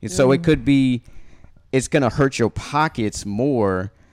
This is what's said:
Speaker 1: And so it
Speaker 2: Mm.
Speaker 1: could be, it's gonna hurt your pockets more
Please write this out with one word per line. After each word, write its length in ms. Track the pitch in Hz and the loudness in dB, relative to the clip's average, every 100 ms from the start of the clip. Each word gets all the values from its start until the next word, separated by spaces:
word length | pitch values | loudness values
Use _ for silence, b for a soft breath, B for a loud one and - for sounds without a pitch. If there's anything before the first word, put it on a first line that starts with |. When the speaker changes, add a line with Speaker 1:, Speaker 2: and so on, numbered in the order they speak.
Speaker 1:
And 80 | 110 | -8
so 200 | 95 131 | 2 2
it 80 | 135 | 4
Speaker 2:
Mm. 20 | |
Speaker 1:
could 200 | 165 151 | 2 0
be, 380 | 113 139 131 120 - b b b b - - | 2 2 2 -2 -6 b b b b -20 -4
it's 160 | 131 - | -2 0
gonna 220 | 151 123 | 0 0
hurt 280 | - 139 - | 2 0 2
your 120 | 110 | -2
pockets 760 | - - 147 156 - 107 - 104 | -2 -6 -2 -2 -2 -6 -6 -8
more 640 | 101 139 127 98 92 92 b b | -4 -2 0 0 0 -4 b b